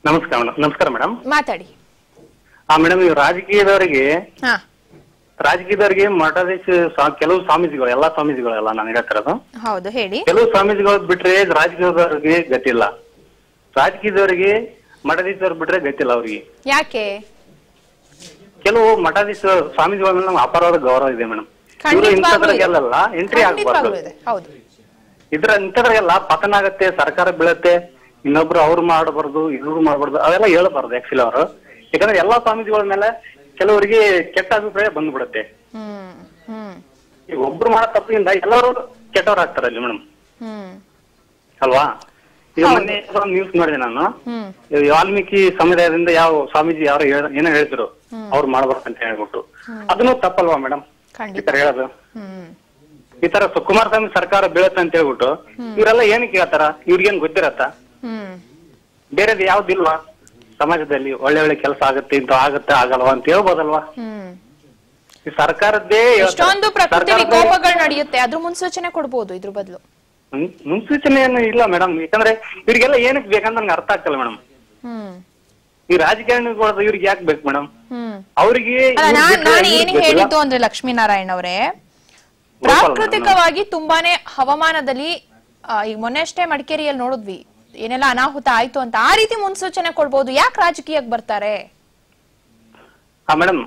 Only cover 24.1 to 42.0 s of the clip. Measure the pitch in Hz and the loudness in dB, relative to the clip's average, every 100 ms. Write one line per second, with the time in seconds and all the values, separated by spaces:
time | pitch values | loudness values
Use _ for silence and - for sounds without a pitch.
24.1 | - - 208 160 120 _ _ _ _ _ | -14 -8 -8 -8 -20 _ _ _ _ _
25.1 | _ _ 156 220 202 190 254 233 220 180 | _ _ -2 2 2 0 0 4 2 4
26.1 | 170 - 156 202 202 196 190 190 180 147 | 0 2 -2 2 0 0 0 0 2 -2
27.1 | 151 180 165 165 165 175 175 175 _ _ | 2 -2 2 0 2 2 2 0 _ _
28.1 | _ 139 151 160 170 156 170 170 160 160 | _ 0 0 2 2 4 4 2 2 0
29.1 | 147 151 147 160 131 143 160 156 143 143 | -4 -4 -2 -4 -4 -6 0 0 0 -2
30.1 | 139 151 180 208 165 185 139 123 123 - | 0 2 2 4 4 2 0 -6 -8 -4
31.1 | 131 117 120 170 - - - - 160 208 | 0 0 0 -2 -4 -20 -20 -6 0 2
32.1 | 196 175 233 233 220 214 214 202 196 208 | 2 2 2 2 -4 -2 -2 0 0 -2
33.1 | 233 - - - - 190 208 202 220 208 | -4 -16 -20 -20 -2 2 2 4 4 4
34.1 | 185 165 185 190 220 208 190 214 151 156 | 2 0 -4 -2 -2 -2 -2 -2 -2 -6
35.1 | 131 123 113 107 _ _ 220 214 202 185 | -6 -8 -8 -10 _ _ -16 -14 -14 -16
36.1 | 170 175 _ - 220 214 175 _ _ _ | -20 -20 _ -16 -14 -14 -18 _ _ _
37.1 | _ - 160 139 160 226 220 226 208 - | _ -12 -4 -4 -2 2 2 2 -2 -2
38.1 | 220 185 190 190 240 247 240 - - - | -2 0 0 2 2 2 -2 -10 -18 -4
39.1 | 196 180 202 160 - 123 117 120 104 - | -2 0 0 0 -2 -4 -4 -8 -8 -14
40.1 | _ _ _ 226 214 190 190 _ _ _ | _ _ _ -16 -14 -16 -20 _ _ _
41.1 | _ _ _ _ _ 131 131 147 107 | _ _ _ _ _ 0 2 0 -6